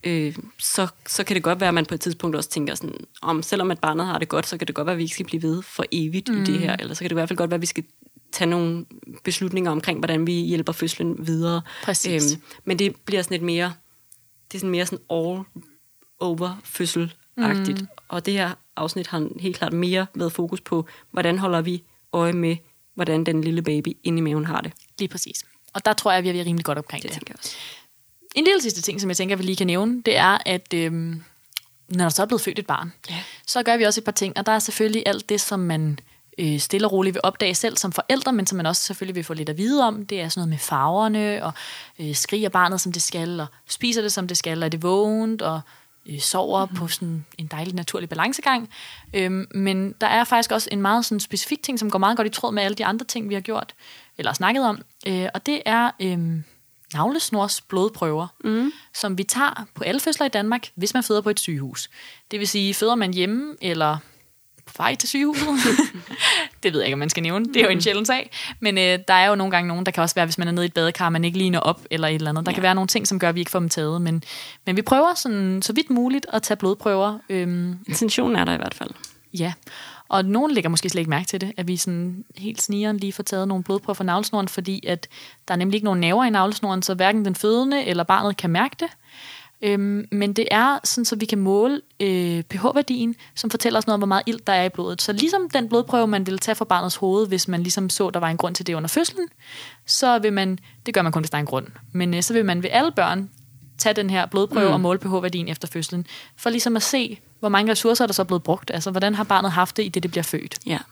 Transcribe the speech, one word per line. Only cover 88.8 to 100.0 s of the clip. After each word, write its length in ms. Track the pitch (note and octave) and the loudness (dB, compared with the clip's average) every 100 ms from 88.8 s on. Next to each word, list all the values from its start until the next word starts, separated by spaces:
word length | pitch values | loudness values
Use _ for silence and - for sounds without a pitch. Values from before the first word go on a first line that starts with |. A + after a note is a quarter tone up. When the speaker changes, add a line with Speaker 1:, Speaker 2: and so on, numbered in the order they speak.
Speaker 2:
det. 80 | E4 - _ - - - - _ | -6 -6 _ -20 -18 -20 -20 _
Øhm, 420 | G#3 G3+ G3+ G3+ G#3 | 0 2 2 0 -2
men 220 | G#3 G3+ | -2 0
det 160 | G3+ A3+ | 0 2
er 280 | G#3 B3+ C#4+ | 4 4 2
sådan, 200 | - - | 0 0
så 120 | A#3 G#3+ | 0 -2
vi 80 | G#3+ | 0
kan 120 | G#3 | 2
måle, 420 | F#3+ G3 A#3+ C#4+ - _ | 4 4 4 2 -6 _
øh, 420 | G3+ F#3 F3 E3+ | 0 2 2 0
P 100 | E3 | -4
H-værdien, 600 | F#3+ G#3+ C4+ C#4+ B3 A#3 A#3 - | 0 2 2 0 0 -2 -4 -10
som 160 | - A3+ | -6 -4
fortæller 280 | A3+ A#3+ A3 | 0 2 2
os 80 | G#3+ | 2
noget 80 | |
om, 60 | G#3 | 2
hvor 60 | G3 | 2
meget 160 | G3 A3+ | 2 0
ilt 200 | A#3 - | -4 2
der 60 | |
er 120 | F#3 | 2
i 40 | F#3 | 2
blodet. 340 | F#3 F3 F3 | -2 -6 -2
Så 100 | - | -2
ligesom 380 | G#3 D4+ F#4+ F4 | 2 2 2 0
den 180 | C4+ A#3 | 0 2
blodprøve, 380 | A#3 A#3+ B3 A3 | 2 2 2 4
man 200 | G3+ F#3+ | 2 0
ville 120 | F#3+ | -2
tage 160 | - | -2
fra 100 | A3 | -2
barnets 320 | - F3+ F3+ - | 2 2 2 0
hoved, 300 | F#3+ G3 G#3+ | 2 4 4
hvis 200 | F#3+ - | 0 0
man 140 | F3 | 0
ligesom 280 | F3 F#3+ F#3+ | 0 0 0
så, 200 | - F#3+ | 0 0
der 100 | F#3 | 2
var 80 | E3 | 0
en 80 | E3 | 0
grund 180 | F3+ | 0
til 120 | F3+ F3+ | -2 -2
det 80 | |
under 140 | D#3+ E3 | -2 0
fødslen, 400 | - E4+ F#4+ E4+ _ - - - - - | 0 0 -2 -6 _ -20 -18 -18 -18 -4
så 320 | - | 2